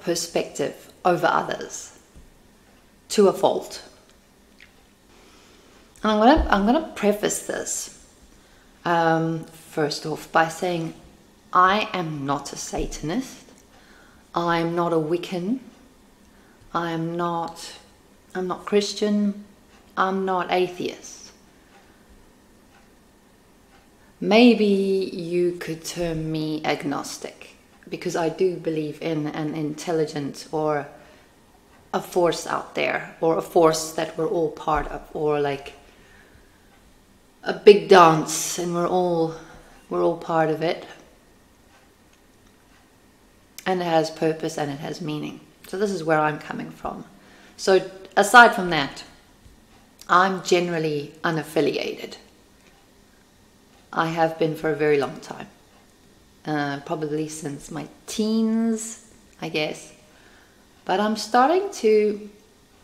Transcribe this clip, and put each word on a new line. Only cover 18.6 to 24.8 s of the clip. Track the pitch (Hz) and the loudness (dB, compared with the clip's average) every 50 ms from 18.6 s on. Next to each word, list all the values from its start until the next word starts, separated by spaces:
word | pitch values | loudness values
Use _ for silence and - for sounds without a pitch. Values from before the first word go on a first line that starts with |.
| - | -4
Christian. | - - 208 202 202 - - 214 208 208 208 208 202 196 - - - - _ _ _ - - - - - | 0 0 0 0 0 -4 -4 -2 0 0 2 0 0 -2 -4 -12 -20 -20 _ _ _ -20 -20 -20 -10 -4
I'm | - 190 190 190 190 190 | -2 -2 0 0 -2 -2
not | 190 190 180 170 - 175 | -2 -2 -2 -2 0 0
atheist. | 185 180 175 - - 143 - - - - - - - - - - - _ - _ - - _ - - - - - - - _ - - - - _ _ _ _ - _ _ _ - - - _ _ - _ _ _ _ _ _ _ _ _ _ _ _ _ _ - - - - _ _ _ - - - | 0 0 0 -4 -6 -8 -8 -8 -10 -18 -20 -20 -20 -20 -20 -20 -20 _ -20 _ -20 -20 _ -20 -20 -20 -20 -20 -20 -20 _ -20 -20 -20 -20 _ _ _ _ -20 _ _ _ -20 -20 -20 _ _ -20 _ _ _ _ _ _ _ _ _ _ _ _ _ _ -20 -20 -20 -20 _ _ _ -20 -12 -6
Maybe | 175 180 202 226 247 247 220 202 214 | 0 4 6 8 10 10 8 8 6
you | 202 202 196 | 4 4 4